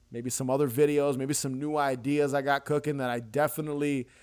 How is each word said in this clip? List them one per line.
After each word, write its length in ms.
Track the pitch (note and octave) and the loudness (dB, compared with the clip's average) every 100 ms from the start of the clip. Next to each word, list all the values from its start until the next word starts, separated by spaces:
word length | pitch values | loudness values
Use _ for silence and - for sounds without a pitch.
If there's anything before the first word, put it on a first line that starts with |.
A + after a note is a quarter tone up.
| _ | _
maybe 180 | A#2+ B2+ | -8 -6
some 200 | - C3 | -4 0
other 180 | C3+ C#3+ | 2 2
videos, 480 | A#2 D3 D3 C#3+ C3 | 4 4 4 2 0
maybe 180 | C3+ | -2
some 200 | C#3+ C#3 C3 | -2 -2 -4
new 180 | D3 D3+ | -2 0
ideas 560 | C#3 B2+ B2 D3 C#3+ | 0 0 0 2 2
I 80 | C#3 | 2
got 220 | C3+ C#3 | 2 0
cooking 340 | - D3 D3 C#3 | 0 -2 0 -2
that 120 | B2+ | -2
I 80 | A#2+ | -4
definitely, 840 | A#2 C#3 D3 - D3+ D3 D3 C#3 A#2+ _ | -4 0 0 0 -6 -2 0 -2 -4 _